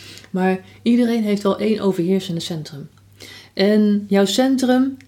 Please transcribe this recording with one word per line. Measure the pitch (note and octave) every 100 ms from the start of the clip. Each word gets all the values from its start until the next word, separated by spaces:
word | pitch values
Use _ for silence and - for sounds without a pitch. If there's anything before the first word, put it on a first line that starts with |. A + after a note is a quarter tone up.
| - - -
Maar | F#3 F#3 F#3 - -
iedereen | A#3 A#3+ A#3+ A#3
heeft | G#3 G3+
wel | G3+ F#3+
één | G#3 G#3
overheersende | G3 F#3 E3+ F#3+ F#3+ E3+
centrum. | - E3 D3 C#3 D#3 - _ - - - -
En | - G3 G#3+ G#3 G3+ G3+
jouw | G3
centrum | G3 - C4 C4 B3 B3+ C4+ C4+